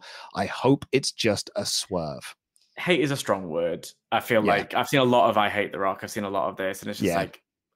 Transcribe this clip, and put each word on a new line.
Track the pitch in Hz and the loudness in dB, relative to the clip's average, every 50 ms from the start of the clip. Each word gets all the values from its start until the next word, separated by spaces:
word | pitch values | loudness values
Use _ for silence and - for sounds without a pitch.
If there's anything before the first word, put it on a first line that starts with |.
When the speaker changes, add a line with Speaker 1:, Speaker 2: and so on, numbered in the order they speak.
| - - - - - - - | 0 -10 -18 -18 -18 -12 -6
Speaker 1:
I | - 101 | -6 -6
hope | - - - - 127 139 - - - - | -6 -6 0 4 4 4 4 2 0 0
it's | 139 - - - | 0 0 -2 -4
just | - - 110 101 - - - - | 0 0 0 0 0 -4 -6 -6
a | 101 101 | -6 -4
swerve." | - - - - - 95 87 80 73 69 64 - - - _ _ _ _ _ _ _ _ | -4 -4 -4 -4 -4 -4 -4 -4 -6 -8 -10 -14 -16 -18 _ _ _ _ _ _ _ _
Speaker 2:
Hate | - - 175 180 131 | -8 0 0 2 2
is | 151 139 | 2 0
a | 139 | -2
strong | 131 - - 101 95 95 85 | -4 -2 -2 -2 -2 -2 -4
word. | 76 85 85 85 82 87 - - - _ _ _ 113 | -2 -2 -2 -2 -2 -4 -8 -14 -18 _ _ _ -2
I | 110 | -2
feel | - - 120 110 104 | 0 2 2 4 4
Speaker 1:
Yeah. | 98 98 | 4 2
Speaker 2:
like | 101 90 - - | 2 0 0 -2
I've | 113 120 - | -2 0 2
seen | - 139 | 4 4
a | 131 | 4
lot | 123 123 123 - 117 | 6 6 6 6 6
of | 104 107 | 6 4
"I | 104 101 | 2 2
hate | 92 104 101 - - | 2 0 -2 -2 -4
The | 87 | -2
Rock." | 98 95 98 - 107 | -2 -2 -2 -4 -8
I've | 104 | -8
seen | - 110 101 | -6 -6 -6
a | 98 | -4
lot | 98 98 - 98 | -2 -2 -2 -2
of | 95 95 | -4 -4
this, | 95 95 98 - - | -4 -4 -6 -6 -8
and | 104 | -10
it's | 104 - | -6 -2
just | 110 92 | 0 0
Speaker 1:
Yeah. | 85 | 2
Speaker 2:
like, | 95 95 92 - - _ _ _ _ _ _ _ | 0 -2 -4 -8 -16 _ _ _ _ _ _ _